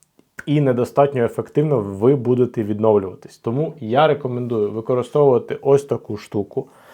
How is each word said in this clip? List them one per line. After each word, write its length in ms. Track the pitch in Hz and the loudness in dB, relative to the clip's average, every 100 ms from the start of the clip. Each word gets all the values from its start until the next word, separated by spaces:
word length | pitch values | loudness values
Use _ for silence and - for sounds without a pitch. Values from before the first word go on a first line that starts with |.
| _ _ _ - - | _ _ _ -14 -4
і 140 | 147 | 0
недостатньо 640 | 139 120 117 - 139 131 | 2 0 0 2 2 2
ефективно 560 | 117 - 110 - 156 131 | -2 -2 -4 -2 0 0
ви 360 | 101 98 117 143 | -2 0 2 2
будете 460 | 120 123 123 - | 2 0 0 -2
відновлюватись. 760 | 104 104 110 104 95 87 - - | -4 0 2 4 0 -8 -20 -12
Тому 360 | - 127 156 - | -6 -4 -6 -8
я 260 | 110 123 156 | -4 2 2
рекомендую 640 | 147 131 123 123 117 104 | 0 -4 -6 -4 -2 -2
використовувати 880 | 107 110 127 117 147 143 120 - - | -4 -4 -4 -2 2 4 4 0 -2
ось 220 | 135 139 | 2 2
таку 320 | - 117 - 107 | 2 -6 -6 -12
штуку. 520 | - 107 98 - - _ - | -6 -6 -6 -8 -10 _ -20